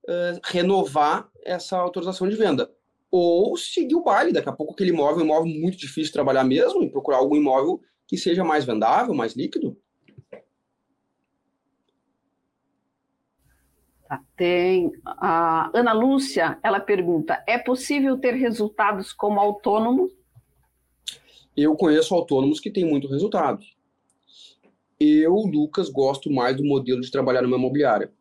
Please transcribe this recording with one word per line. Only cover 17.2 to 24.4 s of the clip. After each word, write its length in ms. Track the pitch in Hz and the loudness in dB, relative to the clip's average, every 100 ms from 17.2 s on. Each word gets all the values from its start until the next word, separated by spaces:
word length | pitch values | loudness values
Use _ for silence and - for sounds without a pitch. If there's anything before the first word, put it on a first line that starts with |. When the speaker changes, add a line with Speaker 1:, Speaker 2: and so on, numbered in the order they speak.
| 156 - - | -2 -4 -2
Speaker 2:
"É 120 | 240 | -4
possível 600 | 247 254 - 285 269 262 | -2 -4 -2 0 0 0
ter 160 | 262 | -2
resultados 800 | 247 247 214 208 - 208 196 190 | 0 -2 -2 -4 0 -2 -2 -10
como 280 | - 208 202 | -4 -2 0
autônomo?" 720 | 208 202 220 214 226 262 370 _ _ - _ _ _ _ _ _ - - _ _ _ - | 0 0 0 0 2 0 0 _ _ -20 _ _ _ _ _ _ -18 -18 _ _ _ 0
Speaker 1:
Eu 180 | 151 156 | 0 2
conheço 380 | 175 151 156 | 2 2 2
autônomos 460 | 175 170 135 143 - | -2 0 0 2 -2
que 100 | 214 | -4
têm 140 | 202 | -2
muito 240 | 165 143 139 | 0 -2 -2
resultado. 560 | 139 202 202 147 104 - _ _ _ _ _ _ - | -4 -2 0 -2 -4 -10 _ _ _ _ _ _ -20